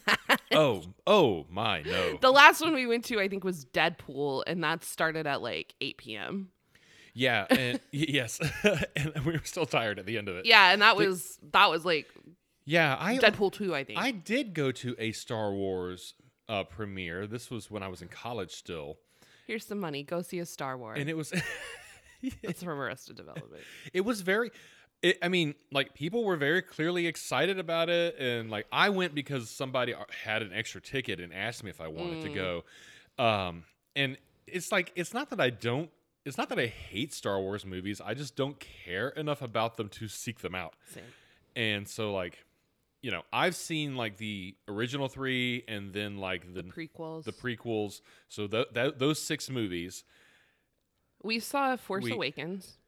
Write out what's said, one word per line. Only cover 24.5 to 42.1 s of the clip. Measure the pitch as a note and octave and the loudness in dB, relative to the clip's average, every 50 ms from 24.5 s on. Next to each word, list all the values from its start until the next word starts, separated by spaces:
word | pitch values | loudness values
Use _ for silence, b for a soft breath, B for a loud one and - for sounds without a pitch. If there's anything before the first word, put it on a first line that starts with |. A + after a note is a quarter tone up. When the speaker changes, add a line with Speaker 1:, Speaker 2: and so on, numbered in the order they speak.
| - b b b b b b b b _ - | -6 b b b b b b b b _ 2
Speaker 2:
it, | F3 F#3 - - | 2 2 2 2
I | F3 | 0
mean, | F#3 F3+ E3 D3 D3 - _ - - | 2 2 2 0 -2 -6 _ -4 0
like, | C#3 C#3 - - | 0 0 0 -2
people | - C#3 E3 F#3 A#3+ A#3 | -6 -6 -2 -2 0 0
were | G3+ F#3 | 2 2
very | D#3+ C#3 C#3 D#3+ F#3 F3+ | 2 2 2 2 2 0
clearly | - - - D#3 E3 F3+ F3+ E3+ | -2 -2 -2 0 0 0 0 0
excited | E3+ D#3 - - - C#3+ B2+ D3 F3+ G3 F#3 | -2 -2 -4 -6 -2 0 2 2 2 0 -2
about | F3+ D#3+ E3 E3 E3 E3+ | -4 -2 0 0 2 2
it, | F3 E3+ E3+ E3+ D#3+ D#3+ | 2 2 2 2 0 -2
and, | C#3 B2+ A#2+ A#2 A2+ A2+ | -2 -2 -2 -2 -2 -4
like, | A2 G#2 G#2 - | -4 -6 -4 0
I | - C3+ E3+ G3+ | 4 4 4 6
went | G3+ F#3 F#3 F3 D3 | 4 2 0 0 0
because | D3 C3+ - C#3+ C3+ A#2 A2 | -4 -4 -4 -4 -6 -6 -6
somebody | - - C#3+ C3 C3 C3 B2 A#2+ A2+ | -8 -8 -6 -2 0 0 0 0 -2
ar-, | D2+ G#2 - - - - | -4 -8 -10 -10 -8 -4
had | A2+ G#2+ A2 A2+ | -2 -2 -2 -2
an | G2+ F2 | -4 -4
extra | G#2 A2+ - - F#2+ | -6 -6 -6 -8 -12
ticket | - - - C3+ B2+ - G2+ E2+ | -10 -6 -6 -4 -4 -4 -4 -6
and | F2 F2 E2 | -6 -8 -6
asked | F#2 G2 A2+ A#2+ - - | -4 -4 -4 -6 -6 -10
me | G2+ | -12
if | E2 - | -10 -8
I | E2 D#2+ | -8 -8
wanted | D#2 D#2+ F3 F3 E3+ D#3+ D#3+ | -6 -6 -6 -6 -6 -6 -6
to | - | -6
Speaker 1:
Mm. | C#3+ | -4
Speaker 2:
go. | G2 F#2 F#2 F2 E2+ - - - - - - - - - _ _ - B2+ | -2 -2 -2 -2 -4 -6 -10 -16 -20 -20 -20 -20 -20 -20 _ _ 2 2
Um, | A2+ A2 G2+ F#2+ F2+ E2+ E2+ E2 - _ _ _ _ - | 4 4 2 0 -2 -6 -8 -12 -18 _ _ _ _ -2
and | C#3+ C#3 C3 C3 - _ _ _ _ _ | -2 0 0 -2 -6 _ _ _ _ _
it's | - D3+ F3+ E3 - | -10 -8 -8 -4 -2
like, | G#3+ G3 F3+ - - | 0 0 0 -2 -4
it's | - F3 - - | -6 -6 -4 -4
not | A#3 D4 - | -6 -6 -4
that | C4+ G3 | -2 0
I | D3+ B2+ | 0 0
don't, | B2 G2 A2 A#2 A#2+ C3+ E3+ D#3+ _ _ _ _ _ _ - | 0 -2 -2 -2 -2 -2 -2 -6 _ _ _ _ _ _ -12
it's | - C3 | -8 -6
not | - A#3+ - | -4 -4 -2
that | C4+ G#3 | 0 0
I | C3 | 0
hate | A#2 - - - - - G2 B2+ D#3+ - | -2 -2 -8 -14 -10 -6 -6 -6 -6 -6
Star | - - A2 G2 G2 | -6 -4 -2 0 0
Wars | F#2+ F#2+ G2+ G#2 G2+ | -2 -2 -4 -6 -6
movies. | G2 F#2+ F#2 F#2 G2+ G#2 - E2 | -8 -8 -6 -6 -6 -6 -6 -6
I | F#2 A2+ | -8 -6
just | C3 D3 C3 - | -6 -8 -8 -4
don't | - C3+ C#3 D3 - | -4 -4 -4 -4 -8
care | - - - - - F2 F2 F#2+ A2 C#3 | -16 -20 -20 -18 -12 -8 -4 -4 -4 -4
enough | - - D#3 D3 D3 - | -4 -4 -4 -4 -4 -4
about | C3+ B2 G#2+ A#2 A2 A#2 - - | -4 -4 -2 0 0 0 -2 -4
them | A2+ G#2 | -8 -8
to | - - A#2 | -8 -10 -12
seek | G#2+ - - - - A#2 - | -10 -10 -10 -10 -10 -8 -8
them | - F2+ F2 | -8 -6 -6
out. | F#2 F2 D#2+ - - _ - - | -6 -8 -8 -12 -18 _ -20 -18
Speaker 1:
Same. | - - A#2+ b b b b b b b _ - | -18 -18 -20 b b b b b b b _ -6
Speaker 2:
And | B2+ A#2 A2 G#2+ G2+ G2+ - | -2 0 0 0 -2 -4 -6
so, | - - A2 G#2+ | -6 -4 -4 -2